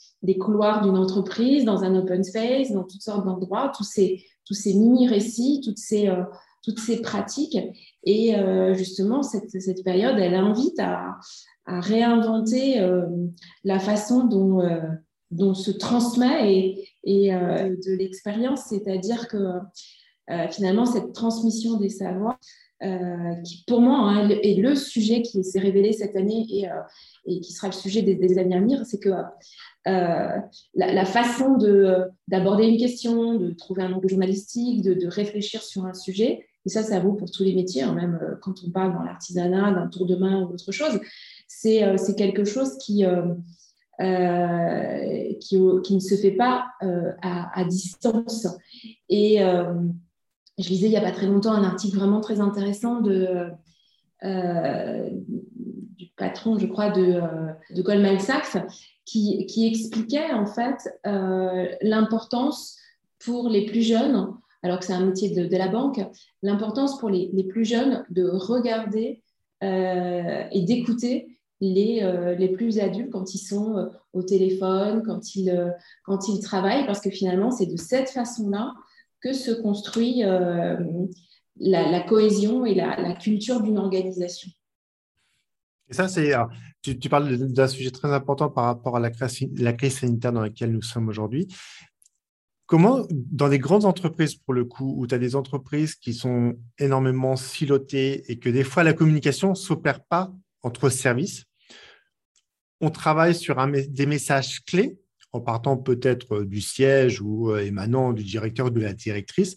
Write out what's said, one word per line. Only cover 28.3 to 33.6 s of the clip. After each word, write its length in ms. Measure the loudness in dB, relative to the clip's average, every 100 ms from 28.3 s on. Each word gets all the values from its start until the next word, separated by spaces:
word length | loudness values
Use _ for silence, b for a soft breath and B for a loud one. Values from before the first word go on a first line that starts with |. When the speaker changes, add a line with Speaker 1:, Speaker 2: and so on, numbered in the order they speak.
| 4
Speaker 1:
années 160 | 2
à 60 | 2
venir, 260 | 2 0 -2
c'est 140 | -4
que, 100 | 0
euh, 1300 | -2 -4 -14 -20 -20 -20 _ -2 0 2 0 -2 -4 -8 B B
la, 180 | -2 0
la 120 | 2
façon 520 | 2 2 0 2 4 4
de, 480 | 6 6 6 4 0 -6 -4
d'aborder 380 | 0 2 4 6
une 120 | 4
question, 560 | 2 -2 -2 0 2
de 160 | 0 -2
trouver 320 | -6